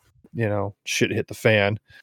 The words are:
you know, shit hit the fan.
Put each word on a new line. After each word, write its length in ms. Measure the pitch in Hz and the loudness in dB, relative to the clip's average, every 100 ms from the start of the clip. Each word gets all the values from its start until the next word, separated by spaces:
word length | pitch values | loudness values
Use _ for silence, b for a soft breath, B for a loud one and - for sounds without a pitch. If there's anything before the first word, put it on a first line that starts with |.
| _ _ _ | _ _ _
you 140 | - 110 | -6 -4
know, 260 | 101 101 - | -2 -6 -10
shit 260 | - - - | -10 -2 -2
hit 160 | 113 - | -2 -6
the 60 | |
fan. 460 | - 120 107 101 107 b b | -2 2 4 4 0 b b